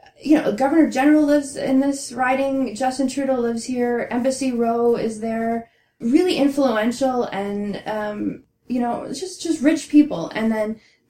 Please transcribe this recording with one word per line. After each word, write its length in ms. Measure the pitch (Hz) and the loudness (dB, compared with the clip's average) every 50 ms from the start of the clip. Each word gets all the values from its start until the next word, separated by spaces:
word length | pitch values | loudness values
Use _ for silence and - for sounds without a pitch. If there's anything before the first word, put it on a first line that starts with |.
| - - _ - | -20 -20 _ -4
you 160 | - 269 311 | 2 2 4
know, 140 | - - 214 208 | 4 4 0 0
Governor 360 | 214 262 269 320 330 294 220 | 0 0 4 4 4 4 4
General 340 | 214 262 269 294 302 311 302 | 4 2 4 6 6 6 6
lives 320 | 285 294 294 269 - - | 4 4 2 0 -2 -6
in 240 | - - - 269 262 | -6 -2 0 2 2
this 320 | 277 277 277 277 - - | 2 2 -2 -4 -6 -8
riding, 640 | 240 247 254 254 269 269 277 277 269 269 262 214 214 | -4 -2 0 0 2 0 0 0 0 -2 -2 -4 -4
Justin 320 | 214 262 262 262 277 269 | -2 -2 -2 0 0 -2
Trudeau 320 | 262 - 285 277 262 262 240 | -2 -2 -2 -2 0 0 0
lives 260 | 233 233 233 226 - | 0 -2 -2 -4 -6
here, 420 | - 254 247 240 240 240 233 - - | -4 -2 0 0 0 0 -2 -2 -4
Embassy 420 | 233 247 233 269 262 - 269 262 | -4 -2 0 -2 -2 -2 -2 -2
Row 440 | 240 233 233 226 233 233 240 240 233 | 0 0 0 0 0 2 2 2 2
is 240 | - - 226 220 214 | 0 -2 -4 -4 -6
there, 500 | 220 226 226 226 226 226 233 233 233 - _ _ _ _ _ - | -6 -6 -4 -4 -2 -2 -4 -4 -6 -12 _ _ _ _ _ -6
really 380 | 233 233 269 330 359 370 - | 0 2 4 4 4 2 2
influential 880 | - 277 285 - 294 277 254 220 214 214 240 233 - 269 262 247 240 233 | 2 2 2 2 2 2 2 2 2 0 0 0 0 0 0 0 -2 -4
and, 560 | - - 196 202 202 202 202 208 202 190 190 - | -4 -4 -6 -4 -4 -4 -4 -6 -6 -6 -8 -8
um, 580 | - 214 214 208 208 208 208 - 196 - - - _ _ _ _ | -8 -6 -6 -6 -6 -6 -6 -6 -6 -6 -8 -12 _ _ _ _
you 120 | - 247 247 | -4 -2 -2
know, 280 | 240 240 240 - - - - | -2 -2 -4 -4 -8 -10 -10
just, 280 | - 381 359 - - | -10 -10 -10 -10 -6
just 200 | - 330 320 220 | -4 -4 -2 2
rich 280 | 240 302 320 - - - | 2 2 2 0 0 4
people. 400 | 294 294 285 - 175 170 160 - - | 4 4 6 4 0 -6 -6 -6 -4
And 180 | 214 226 226 | -2 0 0
then 280 | 220 214 214 214 220 - _ _ _ _ _ | 0 0 -2 -4 -6 -8 _ _ _ _ _